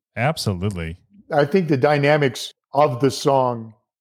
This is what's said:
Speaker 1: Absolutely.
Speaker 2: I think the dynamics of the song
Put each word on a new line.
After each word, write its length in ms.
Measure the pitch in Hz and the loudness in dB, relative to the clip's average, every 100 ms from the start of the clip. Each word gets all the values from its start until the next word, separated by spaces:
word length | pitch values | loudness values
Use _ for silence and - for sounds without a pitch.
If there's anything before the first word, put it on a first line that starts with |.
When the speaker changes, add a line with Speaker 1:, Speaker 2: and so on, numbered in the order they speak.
| _ - | _ -4
Speaker 1:
Absolutely. 800 | 127 160 - 90 101 92 80 85 _ _ - | -2 -2 -4 -2 -4 -4 -8 -10 _ _ -4
Speaker 2:
I 120 | 156 | 0
think 240 | 147 196 165 | 2 2 0
the 80 | 139 | 2
dynamics 760 | 143 147 143 151 139 - - - _ | 2 2 2 2 2 -2 -12 -16 _
of 280 | 135 147 127 | 0 0 2
the 100 | 139 | 0
song 640 | - 147 139 127 117 113 113 _ _ | 0 0 2 0 -4 -10 -20 _ _